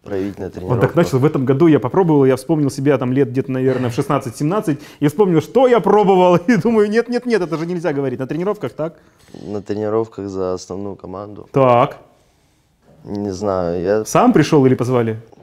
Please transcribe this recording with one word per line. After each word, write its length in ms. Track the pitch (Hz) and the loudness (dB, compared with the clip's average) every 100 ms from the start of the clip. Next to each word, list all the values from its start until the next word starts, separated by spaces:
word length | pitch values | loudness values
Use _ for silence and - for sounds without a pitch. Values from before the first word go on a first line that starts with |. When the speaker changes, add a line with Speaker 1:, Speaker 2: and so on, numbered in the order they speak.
Speaker 1:
проявить 360 | - 101 101 95 | -6 -6 -6 -8
на 60 | 92 | -12
Speaker 2:
Он 60 | |
так 100 | 104 | -10
Speaker 1:
тренировках. 340 | 92 123 143 165 | -4 0 0 2
Speaker 2:
начал: 240 | 170 131 | 0 2
«В 60 | 147 | 0
этом 200 | 156 127 | 0 -2
году 220 | 135 165 | 2 4
я 120 | 139 | 4
попробовал», 460 | 123 180 180 147 131 | 2 0 2 4 2
я 100 | 127 | 0
вспомнил 360 | - 160 139 | -2 -2 -2
себя 260 | 139 139 135 | 0 0 0
там 160 | 123 | 0
лет 160 | 131 135 | 0 0
где-то, 220 | 123 131 | -2 -4
наверное, 400 | 131 131 127 127 | -2 0 0 -2
в 20 | |
шестнадцать-семнадцать, 880 | 120 139 143 123 - 147 208 208 139 - - | -4 -2 -2 -4 -6 -2 -2 -2 -6 -8 -2
и 80 | 147 | -2
вспомнил, 340 | 180 202 160 | 2 2 2
что 260 | - 233 254 | 2 2 4
я 120 | 233 | 4
пробовал, 560 | 196 208 196 185 180 170 | 4 4 4 4 4 4
<laughs> 120 | 175 | 2
и 80 | 226 | 0
думаю: 320 | 233 226 208 | 2 2 2
«Нет, 180 | 220 240 | 0 -2
нет, 200 | 240 240 | -4 -2
нет, 140 | 220 | -2
это 140 | 170 160 | -2 -4
же 100 | 170 | -4
нельзя 260 | 180 165 | -4 -2
говорить». 260 | 143 135 123 | -2 -4 -4
На 60 | 131 | -6
тренировках, 480 | 151 185 208 123 | -4 -4 -4 -8
так? 260 | - 160 - _ _ _ | -8 -10 -10 _ _ _
Speaker 1:
На 280 | - 80 104 | -18 -10 -10
тренировках 680 | 98 104 107 110 110 - 98 | -6 -4 -2 -2 -4 -8 -8
за 260 | 95 92 92 | -4 -4 -6
основную 400 | - 92 101 92 | -8 -12 -10 -12
команду. 520 | 87 92 104 101 - | -14 -14 -14 -18 -4
Speaker 2:
Так. 460 | 139 127 120 143 - _ _ _ _ _ _ _ _ _ _ | 2 4 4 2 -4 _ _ _ _ _ _ _ _ _ _
Speaker 1:
Не 280 | - 101 104 | -12 -8 -6
знаю, 500 | 92 104 95 87 87 | -4 -2 -2 -2 -2
я 220 | 87 107 110 | 0 0 2
Speaker 2:
Сам 280 | 165 240 | 2 4
пришел 320 | 170 147 156 131 | 4 4 4 4
или 100 | 127 | 2
позвали? 440 | 123 127 113 110 - - | 0 0 -2 -6 -12 -18